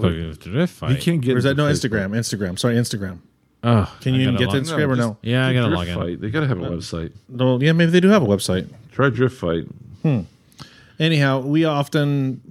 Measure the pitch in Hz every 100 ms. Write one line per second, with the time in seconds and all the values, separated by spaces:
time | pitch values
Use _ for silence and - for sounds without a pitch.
0 | 95 82 82 76 85 120 175 - 78 139
1 | 170 170 127 123 139 139 147 147 127 107
2 | 95 113 113 98 95 92 123 117 117 107
3 | 95 85 - _ _ _ 120 113 92 -
4 | 135 131 131 98 123 135 131 156 143 123
5 | 117 104 110 127 131 127 113 90 85 87
6 | 87 87 107 151 139 92 87 85 - 85
7 | 82 - - 123 127 127 147 165 165 180
8 | 190 214 113 98 - 92 - - - -
9 | 135 113 127 - 87 82 - - - -
10 | 160 123 82 _ _ - - - - -
11 | 160 156 139 135 135 156 160 143 139 151
12 | 143 143 131 131 -